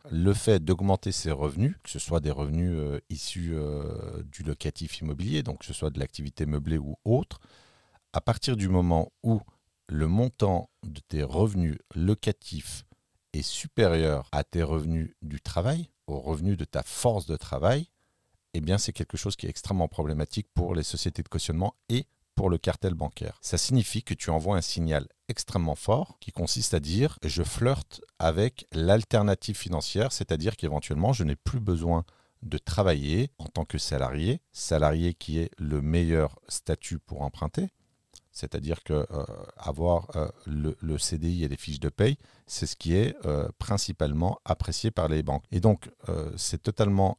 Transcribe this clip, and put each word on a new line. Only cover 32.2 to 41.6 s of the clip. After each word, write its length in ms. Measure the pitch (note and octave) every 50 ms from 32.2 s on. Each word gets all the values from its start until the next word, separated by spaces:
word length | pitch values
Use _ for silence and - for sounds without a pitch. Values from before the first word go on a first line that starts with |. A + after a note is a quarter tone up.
| _ _ _ _ -
de 160 | G#2 - -
travailler 720 | - - - - G2+ F#2 D#2+ D2 C#2 C#2+ D#2+ G2+ C3 C#3+ _ -
en 60 | -
tant 200 | C#2+ - - D2+
que 140 | - - D2+
salarié, 600 | - - - C2+ C2 B1 C2 D2 D#2+ G2+ C3+ F3 _ _
salarié 640 | - - - - E2 D#2 D2+ D2+ D2+ E2 E2+ F2 E2+
qui 240 | - - - D#2 D#2+
est 100 | E2 - - -
le 240 | D2+ D2 D2+ D2
meilleur 560 | C#2+ D2+ D#2+ E2+ E2+ D#2+ E2 D#2+ D#2 C#2+ - - _ -
statut 500 | - - - - D#2+ - - - E2+ D#2+
pour 240 | - - - C#2 C#2+
emprunter, 460 | C#2 - - D#2+ D#2 - - F#3+ F#3 - _ _ _ _ _ _ _ - - _ _ -
c'est-à-dire 460 | - - D2 - D2 C#2+ D2+ E2 - -
que, 220 | - D#2 D2 C#2+ -
euh, 140 | - D2 C#2 - G#1 G1+ G1+ - - -
avoir, 500 | - - C#2+ D2 E2 F2 F2 E2+ E2+ - -
euh, 120 | D#2+ D#2 - - - - A#1+
le, 280 | C#2+ D2+ D2 D2+ D2+ -
le 160 | - D#2+ D2+ C#2+
C 220 | - - E2+ D#2+
D 100 | D#2+ E2+
I 140 | F2 F2 E2
et 40 | C#2+
les 80 | C2
fiches 240 | -